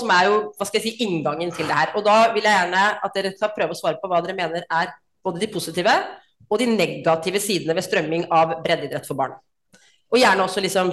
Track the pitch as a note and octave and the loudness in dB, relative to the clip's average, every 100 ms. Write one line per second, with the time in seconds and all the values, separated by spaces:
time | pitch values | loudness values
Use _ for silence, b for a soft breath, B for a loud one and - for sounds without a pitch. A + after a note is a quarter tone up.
0 | A3+ F3+ G3 G#3+ G#3 - G3 G3+ A3 A3 | 4 4 6 2 -2 -8 -4 -4 -4 -4
1 | G#3+ E3 D3 D#3 F3 E3+ D3+ D3 D#3 G#3 | -4 -2 -2 -4 -6 -4 -2 0 0 0
2 | G#3 A3 A3+ G#3+ G#3+ G3+ F3 F#3 G#3 - | 4 6 4 2 2 2 2 2 2 0
3 | G3 G3 F#3+ F#3+ G#3+ G#3+ E3 E3+ E3+ D#3 | -4 -4 -4 -2 -4 -2 -4 -2 -4 -4
4 | F#3+ F3 F3 F#3+ E3 E3+ - E3 F3+ - | -2 -2 -2 -4 -4 -6 -4 -2 -2 -8
5 | _ _ F#3+ E3+ G#3+ F#3 - F3 F#3+ E4+ | _ _ -8 -4 -6 -6 -6 -2 2 2
6 | - - B _ - G#3 A#3+ G#3+ D#3 - | 0 -12 B _ -4 0 2 2 0 0
7 | E3 E3 F3+ F#3+ F#3+ F3 D3 E3+ F3+ G3 | 0 0 0 -4 -2 -2 -2 -2 0 -2
8 | D#3 E3 E3+ E3 E3 E3 D#3 D#3+ C#3+ C#3 | -2 -4 2 2 2 0 -2 -2 -2 -8
9 | - C#3 B2+ - _ _ _ b b b | -8 -6 -6 -6 _ _ _ b b b
10 | - A#3+ A#3 F#3 F#3 G#3 F#3+ G3 F3+ | -2 4 4 4 2 0 0 0 0